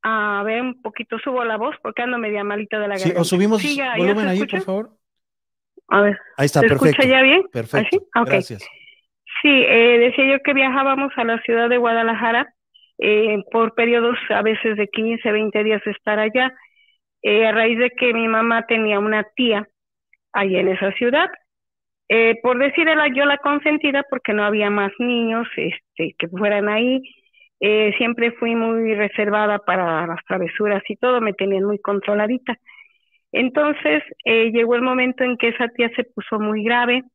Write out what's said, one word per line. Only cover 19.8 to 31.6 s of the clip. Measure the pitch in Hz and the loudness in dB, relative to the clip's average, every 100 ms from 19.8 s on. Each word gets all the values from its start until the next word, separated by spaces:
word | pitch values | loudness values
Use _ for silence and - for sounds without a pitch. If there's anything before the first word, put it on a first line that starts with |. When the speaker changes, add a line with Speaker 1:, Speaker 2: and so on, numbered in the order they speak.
| _ _ _ _ _ | _ _ _ _ _
Speaker 1:
allá | - 196 180 | -2 0 0
en | 196 | 0
esa | 185 196 | 0 -4
ciudad. | - 240 277 370 - _ _ _ _ _ _ _ | -2 0 0 0 -4 _ _ _ _ _ _ _
Eh, | 220 226 226 | 2 2 2
por | 240 247 | 0 2
decir, | 277 285 320 | 0 2 2
era | 311 294 | 2 2
yo | 254 285 | 2 0
la | 285 | 2
consentida | 285 294 302 302 302 277 285 | 0 0 0 0 0 -2 -4
porque | 254 - | -6 -2
no | 208 | 0
había | 208 214 208 | 0 0 0
más | 208 196 196 | 0 -2 -4
niños, | 240 240 226 226 226 - | -2 0 0 -2 -4 -6
este, | 160 - _ - 160 - | -6 -6 _ -8 -8 -6
que | 170 | -8
fueran | 180 208 202 208 | -2 0 0 0
ahí. | 214 247 262 262 - _ _ _ _ | 0 0 -2 -4 -20 _ _ _ _
Eh, | 202 214 214 202 | 0 2 2 0
siempre | 233 233 233 | -2 0 -2
fui | 233 233 233 | -2 -2 -2
muy | 226 226 226 | 0 0 0
reservada | 208 208 - 208 208 214 208 | -2 -2 -2 0 0 0 -2
para | 190 185 175 160 170 | -2 -2 0 -2 -4
las | 165 - | -8 -6
travesuras | 190 170 - 208 196 - | -4 -4 -2 -2 -2 -4
y | 208 | -4
todo, | 247 247 | 0 0
me | 220 | 0
tenían | 190 196 196 | -2 -2 0